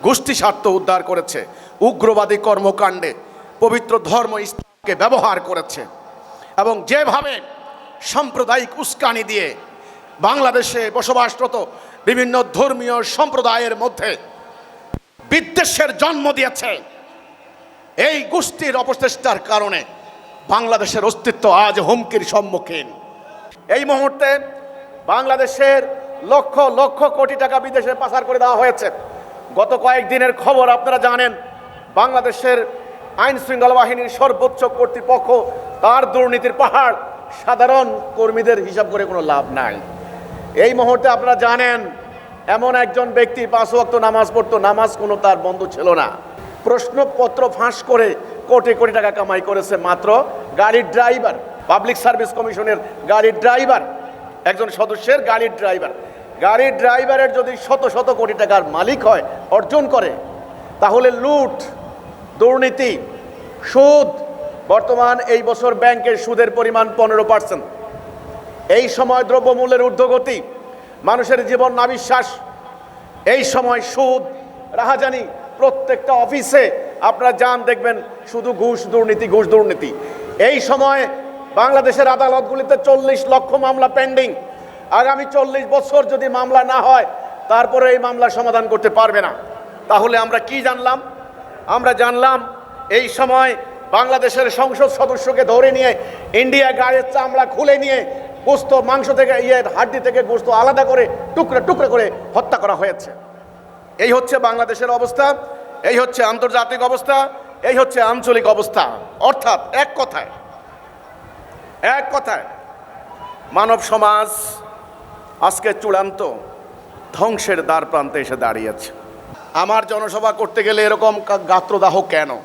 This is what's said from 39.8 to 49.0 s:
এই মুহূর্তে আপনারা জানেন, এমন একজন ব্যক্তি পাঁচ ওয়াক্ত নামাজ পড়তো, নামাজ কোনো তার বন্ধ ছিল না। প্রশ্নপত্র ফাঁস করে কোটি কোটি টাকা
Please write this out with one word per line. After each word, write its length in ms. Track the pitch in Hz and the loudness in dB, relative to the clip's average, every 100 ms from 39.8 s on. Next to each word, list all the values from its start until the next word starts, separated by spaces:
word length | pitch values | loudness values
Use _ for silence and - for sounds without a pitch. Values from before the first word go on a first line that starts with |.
| - - - - - - - - | -12 -16 -14 -16 -16 -16 -10 2
এই 80 | 220 | 2
মুহূর্তে 320 | 254 240 247 254 | 4 2 2 2
আপনারা 260 | 233 247 247 240 | 2 2 2 2
জানেন, 320 | 240 247 240 196 - - - - - - 214 | 2 0 0 -4 -14 -18 -20 -20 -16 -2 0
এমন 160 | 247 247 | 2 2
একজন 300 | 240 247 247 240 | 0 0 0 2
ব্যক্তি 240 | 233 240 233 | 2 0 -2
পাঁচ 220 | 233 226 | 0 2
ওয়াক্ত 220 | 233 233 240 220 | 0 2 2 2
নামাজ 200 | 220 220 | 2 0
পড়তো, 220 | 226 226 226 | 0 0 2
নামাজ 320 | 196 208 220 - | 2 2 0 -2
কোনো 120 | 208 202 | -4 0
তার 220 | 202 180 175 | 2 2 0
বন্ধ 140 | 185 185 | -4 -8
ছিল 140 | - 170 170 | -2 2 2
না। 60 | 123 - - - - - | 0 -4 -16 -18 -18 -8
প্রশ্নপত্র 800 | - 240 247 247 277 269 240 240 254 - | 0 0 0 -2 -2 0 -2 0 -2 0
ফাঁস 200 | 233 233 - | -4 -4 0
করে 180 | 247 220 175 - - - | 2 2 0 -10 -16 2
কোটি 240 | 247 247 | 2 4
কোটি 180 | 233 233 | 2 2
টাকা 180 | 220 | 2